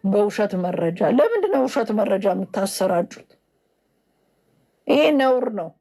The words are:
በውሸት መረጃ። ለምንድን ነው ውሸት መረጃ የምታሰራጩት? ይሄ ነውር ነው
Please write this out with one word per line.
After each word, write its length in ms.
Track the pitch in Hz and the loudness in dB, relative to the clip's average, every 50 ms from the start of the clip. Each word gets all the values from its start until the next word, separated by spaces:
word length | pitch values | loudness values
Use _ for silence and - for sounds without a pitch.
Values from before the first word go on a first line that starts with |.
| - | -2
በውሸት 500 | 196 196 208 208 208 - - 208 202 - | 2 2 2 2 2 0 -2 -2 -2 -2
መረጃ። 440 | 180 180 180 175 160 170 165 175 180 - 147 | -4 -4 -4 -2 -2 -2 -2 0 0 0 2
ለምንድን 400 | 233 262 294 453 466 415 370 392 | 4 2 2 2 2 0 0 0
ነው 100 | - 269 262 | 0 0 0
ውሸት 260 | 240 - 277 226 220 | 0 -2 -4 -2 -2
መረጃ 340 | 214 214 208 226 202 190 196 | -2 -2 0 0 -2 0 0
የምታሰራጩት? 1000 | 196 180 190 190 - - 202 196 196 - - 190 185 185 170 185 - - - - _ _ _ _ _ _ _ _ _ _ _ _ _ _ _ _ _ _ _ _ _ _ _ _ _ _ _ _ _ _ _ _ | -2 -2 -2 -6 -6 -4 -4 -4 -4 -4 -2 -2 0 0 0 -2 -4 -8 -20 -20 _ _ _ _ _ _ _ _ _ _ _ _ _ _ _ _ _ _ _ _ _ _ _ _ _ _ _ _ _ _ _ _
ይሄ 140 | - - 285 302 311 | 2 2 4 4 4
ነውር 360 | 302 269 269 262 254 247 247 247 220 | 4 4 2 2 2 2 0 -4 -6
ነው 160 | 196 165 160 _ _ | -6 -10 -10 _ _